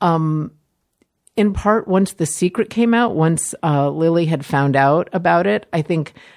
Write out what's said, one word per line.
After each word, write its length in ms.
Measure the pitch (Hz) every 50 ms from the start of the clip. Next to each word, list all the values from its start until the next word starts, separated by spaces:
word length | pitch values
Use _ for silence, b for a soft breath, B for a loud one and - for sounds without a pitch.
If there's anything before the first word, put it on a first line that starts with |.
um, 500 | 190 175 165 165 160 156 156 156 151 - - _ _ _ _ _ _ _ _ _ _ _ _ _ _ _ _
in 180 | - 208 208 190
part, 340 | - - 208 214 226 -
once 260 | - 185 185 196 190 -
The 120 | - 165
Secret 460 | 151 - - 180 180 - - 220 -
came 240 | - 220 233 233 233
out, 200 | 233 240 233 -
once, 380 | 156 160 165 165 - - - - -
uh, 280 | - 160 147 143 139 143
Lily 340 | 143 156 160 165 165 170 170
had 180 | 156 165 139 139
found 300 | - - 139 139 139 135
out 340 | 139 135 139 147 170 180 - -
about 320 | 185 175 175 170 170 180
it, 220 | 196 214 202 - -
I 120 | - 165 151
think 300 | - 175 160 147 - B B B B B